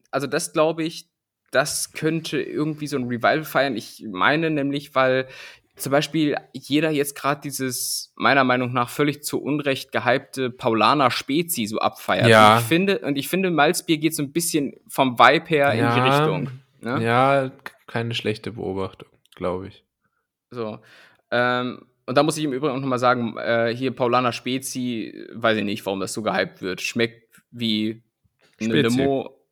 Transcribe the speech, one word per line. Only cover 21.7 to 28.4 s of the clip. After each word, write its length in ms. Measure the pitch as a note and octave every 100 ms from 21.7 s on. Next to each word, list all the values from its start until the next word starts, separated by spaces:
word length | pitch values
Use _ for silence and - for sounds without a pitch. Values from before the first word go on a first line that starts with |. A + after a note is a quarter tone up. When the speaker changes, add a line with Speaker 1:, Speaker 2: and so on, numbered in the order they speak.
| - - _ -
Speaker 1:
und 100 | C3+
da 60 |
muss 140 | D#3 D3+
ich 60 |
im 100 | D3+
Übrigen 200 | B2+ D3 B2+
auch 40 |
nochmal 180 | C3+ B2
sagen, 380 | B2 B2+ A#2 -
äh, 360 | - A#2 A#2
hier 180 | A#2+ B2+
Paulaner 400 | A#2 B2 B2 B2
Spezi, 800 | A#2 B2 C3 C3 C3 B2 A2+ C#2+ G#1+ -
weiß 260 | A2+ A2+ A2
ich 40 |
nicht, 220 | G2+ G2+ G2
warum 140 | G2
das 120 | F#2
so 120 | A#2+
gehypt 380 | G#2 F#2 F#2 -
wird. 200 | F2+ F2
Schmeckt 580 | - A#2 A#2 - _ _ _
wie 500 | A#2+ A2+ G#2+ G#2+ A2+ _ _ _ _